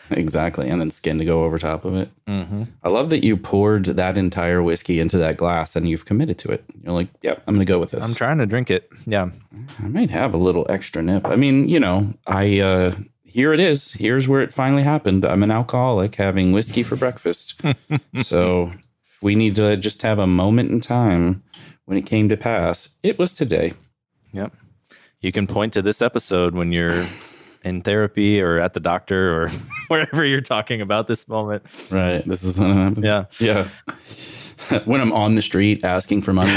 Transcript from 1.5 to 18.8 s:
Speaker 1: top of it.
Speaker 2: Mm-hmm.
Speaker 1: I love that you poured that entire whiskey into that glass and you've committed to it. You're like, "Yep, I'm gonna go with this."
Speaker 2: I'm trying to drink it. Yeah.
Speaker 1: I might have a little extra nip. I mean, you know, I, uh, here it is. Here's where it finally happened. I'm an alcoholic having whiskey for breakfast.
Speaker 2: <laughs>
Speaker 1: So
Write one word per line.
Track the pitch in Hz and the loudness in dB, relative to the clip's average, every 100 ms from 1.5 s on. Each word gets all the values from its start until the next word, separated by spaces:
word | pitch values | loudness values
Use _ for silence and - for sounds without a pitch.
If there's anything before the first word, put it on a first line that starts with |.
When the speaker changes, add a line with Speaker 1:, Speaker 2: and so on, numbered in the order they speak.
| 80 | -2
Speaker 1:
top | 80 78 92 | -4 -4 -4
of | 92 | -4
it. | - _ - | -6 _ -8
Speaker 2:
Mm-hmm. | 98 87 101 117 - | -8 -6 -8 -8 -6
Speaker 1:
I | 90 | -2
love | 110 160 | 0 0
that | 156 110 | 0 0
you | 95 | 0
poured | - 101 104 104 92 | 0 2 4 2 0
that | - 92 104 | 0 0 0
entire | 90 92 85 90 | 0 0 0 2
whiskey | 85 82 - 82 | 2 0 0 0
into | 80 92 | 2 2
that | 80 76 | 0 0
glass | 87 85 78 - | 0 -2 -2 -2
and | 85 | -2
you've | 80 - | -2 -2
committed | 104 156 - | -2 0 -4
to | - | -6
it. | - - - | -8 -10 -16
You're | 85 | -6
like, | 87 90 _ | -4 -4 _
"Yep, | 76 - - | -6 -6 -2
I'm | 104 | 0
gonna | 95 | 2
go | 87 | 0
with | 85 | 0
this." | - 113 | -4 -6
Speaker 2:
I'm | |
trying | 117 123 156 | -2 0 0
to | 107 | 0
drink | 120 123 | -2 0
it. | 92 - - 110 | -2 -4 -14 -4
Yeah. | 101 92 - - 104 135 - | -2 -2 -8 -20 -18 -16 -10
Speaker 1:
I | 101 | -6
might | 165 220 | -2 0
have | 82 123 85 | 0 0 2
a | |
little | 90 87 - | 2 2 0
extra | 95 - 82 | -2 -4 -4
nip. | 82 95 - | 0 0 0
I | 107 | 2
mean, | 139 135 139 | 4 4 4
you | 165 | 2
know, | 92 92 101 - - | 2 2 0 -4 -4
I, | 98 101 101 | 0 2 4
uh, | 95 92 90 92 - _ | 4 4 2 -2 -10 _
here | _ 120 147 | _ 0 4
it | 156 | 4
is. | 185 143 - | 4 2 -2
Here's | 98 110 131 131 | -4 0 2 4
where | 135 | 2
it | - | 2
finally | - 131 139 | 0 2 2
happened. | 143 151 101 95 65 | 2 2 2 2 2
I'm | 92 | 2
an | 104 | 2
alcoholic | 110 117 123 127 104 104 - | 2 0 0 2 2 0 0
having | 98 95 92 | 0 2 4
whiskey | 98 110 - | 2 2 -2
for | - 123 | -2 -2
breakfast. | 127 120 85 - - - 151 131 - | -2 -2 -4 -4 -8 -6 -4 -2 -2
Speaker 2:
<laughs> | 151 - 127 | -4 -4 -8
Speaker 1:
So | 120 87 90 90 87 87 | -2 2 2 0 -2 -8